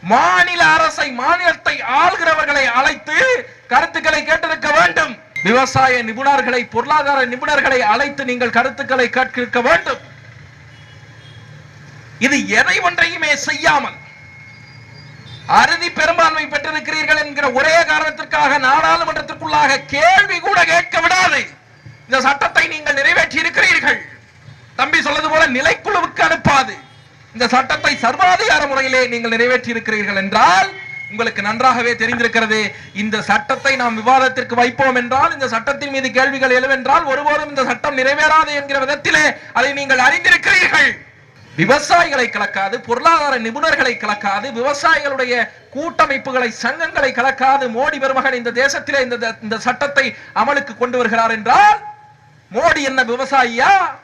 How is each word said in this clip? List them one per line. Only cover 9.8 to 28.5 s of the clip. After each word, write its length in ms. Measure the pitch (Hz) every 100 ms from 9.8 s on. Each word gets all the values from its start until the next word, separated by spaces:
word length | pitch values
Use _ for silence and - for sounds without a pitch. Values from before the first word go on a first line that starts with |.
| 311 254 - - - - - - - - - - - - - - - - - - - - - - 254
இது 100 | 277 190 214
எதை 160 | - - 359
ஒன்றையுமே 440 | 349 339 339 311 285 -
செய்யாமல் 500 | 302 320 294 220 - - - - - - - - - - - - - - - - -
அறுதி 300 | - 339 349 -
பெரும்பான்மை 440 | 311 339 320 311 302
பெற்றிருக்கிறீர்கள் 720 | 294 294 302 302 311 294 311
என்கிற 240 | 294 277 277 247
ஒரே 180 | 302 330 311
காரணத்திற்காக 680 | 302 311 302 277 294 285 285
நாடாளுமன்றத்திற்குள்ளாக 1120 | 262 294 320 330 320 311 285 277 311 302 285 269 262
கேள்வி 460 | 277 330 381 403 381 359
கூட 120 | 392 330
கேட்க 240 | 339 349 359
விடாது. 360 | 330 370 370 285 214 - _ - - - -
இந்த 120 | 262 254
சட்டத்தை 380 | 277 330 370 330
நீங்கள் 240 | 311 302 277
நிறைவேற்றி 400 | 285 349 - 311
இருக்கிறீர்கள், 560 | 330 - 392 320 285 226 - - - - - - - -
தம்பி 200 | 269 320 294
சொன்னது 240 | 294 311
போல 120 | 311 311 254
நிலைக்குழுவுக்கு 680 | 302 - - 392 339 - 330
அனுப்பாது. 500 | 330 233 285 254 196 - - - - -
இந்த 120 | 226 240
சட்டத்தை 400 | 247 254 320 311 285
சர்வாதிகார 580 | 233 285 370 359 440